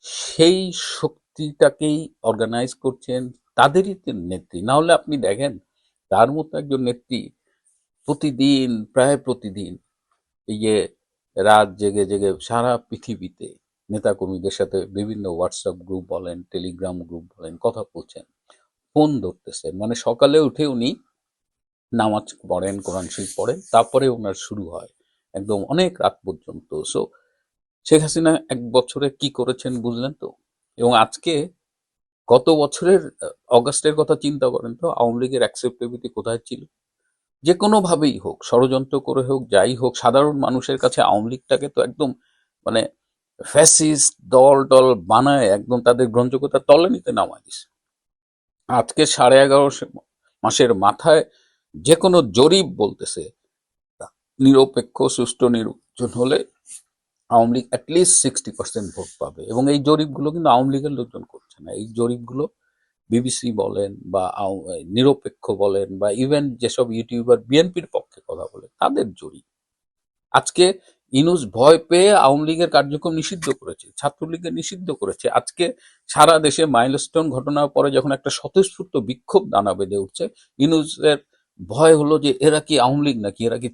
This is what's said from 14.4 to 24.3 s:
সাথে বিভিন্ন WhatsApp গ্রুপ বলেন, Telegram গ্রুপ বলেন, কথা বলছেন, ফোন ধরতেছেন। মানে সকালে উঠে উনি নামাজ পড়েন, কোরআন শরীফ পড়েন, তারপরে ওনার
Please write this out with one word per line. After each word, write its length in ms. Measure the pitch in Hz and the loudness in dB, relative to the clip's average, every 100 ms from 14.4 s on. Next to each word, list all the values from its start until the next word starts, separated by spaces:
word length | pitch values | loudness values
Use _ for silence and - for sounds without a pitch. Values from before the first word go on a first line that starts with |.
| 95 | -6
সাথে 360 | - 98 98 90 | -6 -4 -6 -6
বিভিন্ন 440 | 98 104 107 98 | -8 -8 -8 -8
WhatsApp 540 | 82 90 - 98 90 | -6 -6 -6 -10 -10
গ্রুপ 200 | 87 95 92 | -10 -10 -8
বলেন, 340 | 90 90 87 | -10 -10 -14
Telegram 600 | 87 92 90 87 92 90 | -12 -10 -10 -10 -10 -10
গ্রুপ 200 | 85 85 85 _ | -12 -16 -18 _
বলেন, 180 | 82 82 | -20 -6
কথা 280 | 117 113 104 | -6 -6 -12
বলছেন, 280 | 82 - - _ _ _ _ _ _ _ | -16 -18 -20 _ _ _ _ _ _ _
ফোন 260 | 147 151 139 | 0 0 0
ধরতেছেন। 560 | 95 - - - 78 90 | -6 -12 -16 -14 -12 -8
মানে 180 | 107 | -6
সকালে 440 | 120 - 117 143 156 | -6 -4 2 2 4
উঠে 280 | 143 - 151 | 2 -2 -4
উনি 280 | 123 123 - _ _ _ _ _ _ _ _ _ | -4 -6 -6 _ _ _ _ _ _ _ _ _
নামাজ 420 | 117 107 107 - - 90 | -2 -2 -2 -6 -14 -6
পড়েন, 320 | 90 95 101 | -6 -4 -8
কোরআন 280 | 95 92 82 | -8 -8 -8
শরীফ 240 | - 95 - | -10 -10 -8
পড়েন, 240 | 107 165 - | -6 -6 0
তারপরে 360 | 113 117 131 131 | 2 2 2 0
ওনার 260 | 117 104 | -2 -6